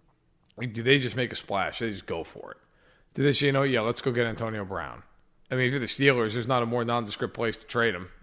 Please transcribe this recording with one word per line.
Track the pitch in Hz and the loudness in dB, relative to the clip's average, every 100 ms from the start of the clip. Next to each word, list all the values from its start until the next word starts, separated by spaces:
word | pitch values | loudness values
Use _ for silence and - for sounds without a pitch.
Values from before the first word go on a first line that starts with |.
| _ _ _ _ _ - | _ _ _ _ _ -10
Like, | 120 | -8
do | 107 | -2
they | 117 143 | 4 4
just | 123 104 | 4 -2
make | 120 | -4
a | |
splash? | - - 101 85 - | -4 -4 -2 -2 -2
They | 117 | -4
just | 98 - | -6 -6
go | 82 | -6
for | 78 - - | -6 -12 -16
it. | - _ _ _ _ _ | -18 _ _ _ _ _
Do | - | 0
they | 139 | 2
say, | 135 143 | 4 4
"You | |
know, | 139 | 4
yeah, | 139 123 | 2 2
let's | 110 120 | 0 0
go | - | 0
get | 120 117 | 0 0
Antonio | 107 113 110 | -2 -6 -6
Brown"? | 95 92 71 58 - _ _ _ - | -6 -6 -8 -12 -18 _ _ _ -6
I | 131 | 0
mean, | 127 | 2
if | |
you're | 139 | 0
the | 117 | -2
Steelers, | - 139 127 110 | 2 4 4 2
there's | 113 113 | 0 0
not | 127 | 0
a | 117 | 2
more | 120 | 0
nondescript | 117 120 107 - 120 | 0 0 -2 -4 -6
place | - 117 110 | -2 -4 -4
to | - | -4
trade | 123 117 92 | 0 2 0
him, | 92 - | -6 -8